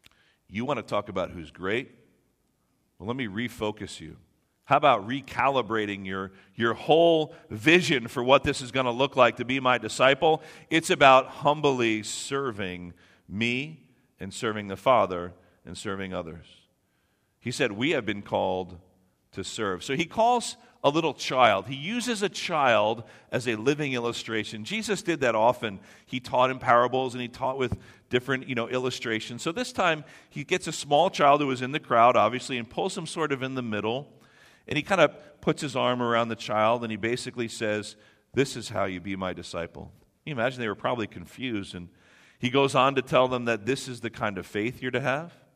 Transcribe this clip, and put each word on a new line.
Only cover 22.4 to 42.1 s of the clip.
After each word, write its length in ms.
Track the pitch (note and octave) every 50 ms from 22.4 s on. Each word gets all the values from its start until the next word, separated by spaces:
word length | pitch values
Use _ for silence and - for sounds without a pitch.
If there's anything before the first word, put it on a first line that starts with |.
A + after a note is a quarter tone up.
| - - F3 D3+ C#3 B2+ A#2 G#2 G#2+ G#2+ A2+ A2+ A#2 - - - _ _
as 160 | - B2 A#2 B2
a 80 | A#2
living 380 | G#2+ G#2+ C3 D3+ D3 D3+ C#3 C3
illustration. 720 | B2 A#2 A#2 A#2+ - - - A2+ A2 G#2+ - - A2 G#2+
Jesus 360 | - G3 A3 G#3+ - G3+ -
did 200 | - - E3 D3+
that 140 | C3+ B2 A2+
often. 440 | A2 A2 A#2+ B2+ - - A2 G2 F2+ - - - - _
He 140 | _ - B2+
taught 320 | - - C3 B2+ B2+ B2+
in 80 | C3 C3
parables 540 | - B2+ B2 A#2+ B2 B2 B2 C3 C3 C3 A#2
and 80 | B2+
he 80 | B2 A#2
taught 280 | A#2+ - C3 C3 C3 C#3
with 220 | B2+ A#2 - - - - - _ _ _
different, 400 | - B2 - - C3+ C3 C3 -
you 60 | C3
know, 120 | A#2 A#2 A#2
illustrations. 760 | B2 B2+ B2+ C3 B2+ - - B2 A2+ A2 A2 - - A#2
So 120 | - E3 E3+
this 180 | G3+ B3 B3
time 320 | - - F#3+ F3 D#3+ D#3 C#3+ - - - - _
he 140 | _ D3 C#3+
gets 240 | - F3 F#3 - F3+
a 60 | D#3
small 360 | - - C#3+ C#3+ C#3+ E3 F#3+
child 300 | - - D#3 C#3 C#3 D3
who 80 | D3 C3+
was 140 | C3 A#2+
in 100 | B2+ B2+
the 80 | C#3 D#3
crowd, 380 | - - - A#2 A2+ B2 B2 A2+
obviously, 400 | G#2 A2 A#2+ B2+ - - C#3 B2
and 120 | A#2 -
pulls 280 | - - E3+ F#3+ - G3+
him 80 | E3
sort 260 | D#3 - F3 D#3+ D3+
of 100 | C#3+ C3
in 140 | B2+ C3 C3
the 60 | C3
middle. 500 | B2 A#2 G#2+ G#2 G2+ A2 A#2 C3 C#3 - - _ _ _ _ _ - - _ _ _ -
And 80 | -
he 80 | D3+ C#3+
kinda 240 | - G3+ F#3 D#3 C#3 - - - - - _
puts 220 | - - D#3 -
his 160 | - C#3+ C3 C3
arm 240 | A#2+ B2 B2 B2
around 260 | B2 A#2+ A#2 A#2 A#2 A2+
the 80 | A2+
child 480 | G#2+ - - G#2+ G#2+ G#2+ A2 A#2+ B2 A#2
and 80 | A2+
he 60 | A2 G2+
basically 500 | G2 A2+ B2 B2+ - B2+ A2+ A#2+ A#2+ A2+
says, 480 | - - A#2 G#2+ G#2+ G#2+ G2+ - - _ _ _ _ _ _ _ _
"This 240 | B2 C#3 C#3 - B2
is 100 | G#2+ -
how 160 | G#2 G2 G2+
you 160 | G2 F#2 F2+
be 160 | E2+ G2+ F#2+
my 160 | F#2 F#2+ F#2
disciple." 600 | F2+ F2+ E2+ - - F2 E2+ E2+ - - - E2 - _ _ _ _ _ _
Can 60 | -
you 20 | D3+
imagine? 260 | A#2+ A2+ C3 C3+ B2
They 80 | A#2+ A2
were 80 | G2
probably 320 | F#2 - B2+ C3 A#2+ G#2+ G2
confused. 640 | - - F2 D2+ - - A#2+ C3 A#2 G#2 F#2+ - -
And 140 | F2+ F2 F2 _ _ _ _